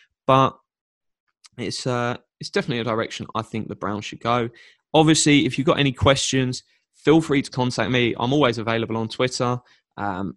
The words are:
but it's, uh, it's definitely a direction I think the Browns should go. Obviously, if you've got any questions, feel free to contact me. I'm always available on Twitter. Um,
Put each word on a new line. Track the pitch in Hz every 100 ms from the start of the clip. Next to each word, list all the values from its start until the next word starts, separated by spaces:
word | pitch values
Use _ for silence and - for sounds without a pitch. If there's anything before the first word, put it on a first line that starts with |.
| _ _ -
but | 131 131 - _ _ _ _ _ _ _ _ - -
it's, | 120 - 135
uh, | 123 120 127 _ -
it's | -
definitely | 202 170 120
a |
direction | 117 113 - - - 110
I |
think | 113 110 -
the | 101
Browns | 95 104
should | - -
go. | 117 120 117 - - _ _
Obviously, | 156 156 151 156 143 131
if | -
you've | 127
got | -
any | 139
questions, | - 139 135 - 131 127 127 _ _ _ _
feel | 143 160
free | 156 143
to | -
contact | 131 123 120 104
me. | 123 120 -
I'm | 120
always | 147 127 113
available | 110 113 110 113
on | 113
Twitter. | - 127 - 123 123 _ _ _ -
Um, | 101 92 95